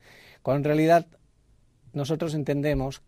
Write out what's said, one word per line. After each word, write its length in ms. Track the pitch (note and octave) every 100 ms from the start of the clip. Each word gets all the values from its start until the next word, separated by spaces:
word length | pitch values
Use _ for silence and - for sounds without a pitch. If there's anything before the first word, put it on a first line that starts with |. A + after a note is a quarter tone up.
| - - - -
cuando 160 | - C#3
en 60 |
realidad 420 | C#3+ D3+ D#3+ E3+ E3 _ _ _ _ _ _ _ -
nosotros 400 | - C#3 D#3 E3+
entendemos 640 | D#3 C#3+ C#3+ D3 C#3 C3+ C3+